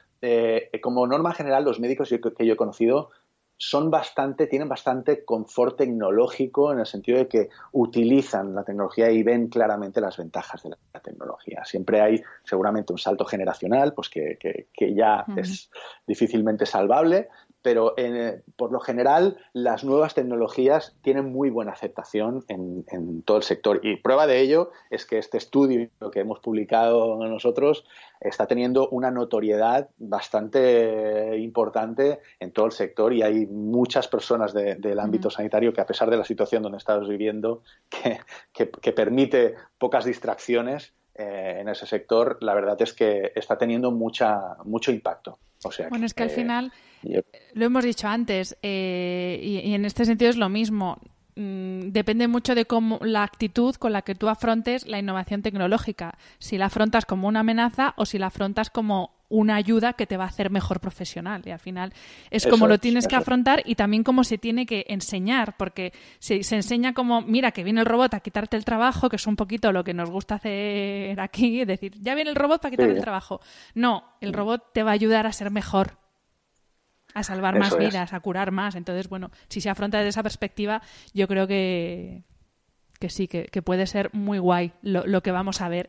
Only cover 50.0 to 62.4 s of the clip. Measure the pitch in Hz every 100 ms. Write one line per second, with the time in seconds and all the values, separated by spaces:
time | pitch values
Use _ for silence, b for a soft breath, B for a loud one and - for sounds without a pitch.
50 | 233 226 240 233 196 208 220 214 180 -
51 | - _ _ - - - 185 185 185 202
52 | 208 226 240 240 247 240 226 226 226 220
53 | 220 214 202 - 220 - 247 - 233 208
54 | 196 190 214 220 226 226 233 254 - 208
55 | 202 185 180 202 214 196 180 226 - -
56 | 170 - b b - 196 190 220 220 226
57 | - 190 196 220 220 226 233 226 277 -
58 | 208 196 185 - 196 202 220 - 214 190
59 | 180 _ - 220 214 214 202 226 233 240
60 | 214 185 185 - 196 196 - 185 190 -
61 | 180 170 175 202 185 165 185 185 190 -
62 | B B B 214